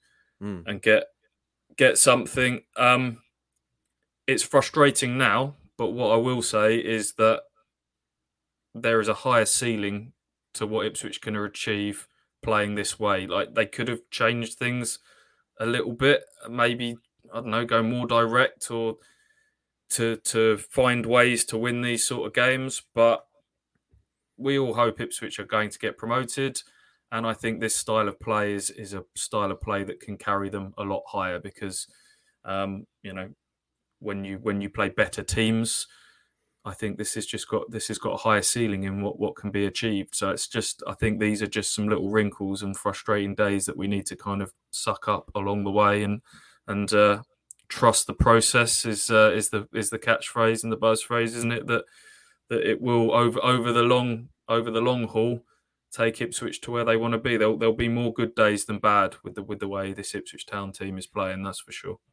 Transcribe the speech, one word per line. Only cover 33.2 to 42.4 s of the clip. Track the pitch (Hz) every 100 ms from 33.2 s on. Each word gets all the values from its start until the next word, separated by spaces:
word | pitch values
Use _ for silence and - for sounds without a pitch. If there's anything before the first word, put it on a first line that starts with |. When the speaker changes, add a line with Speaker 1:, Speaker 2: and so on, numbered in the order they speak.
| 92 - _ _ _ _ _ _
Speaker 2:
when | 104 101 98
you, | 98
when | 110 101
you | 101
play | - 101
better | - 101 -
teams, | 95 - 110 113 113 - - _ _ _ _ _ _ _ 101
I |
think | 98 107 101
this | 104
has | 110 104
just | 110 -
got, | 110 -
this | 117 -
has | 110
got | 110
a | -
higher | 110 104
ceiling | 95 120 117 98
in | 98 98
what, | 101 -
what | 104 -
can | 104
be | 101 101
achieved. | - 113 101 95 -
So | 98
it's | - -
just, | 117 110 - -
I | 95
think | 110 104
these | 107 104
are | 104
just | 107 101
some | - 104
little | 104 95
wrinkles | 107 104 -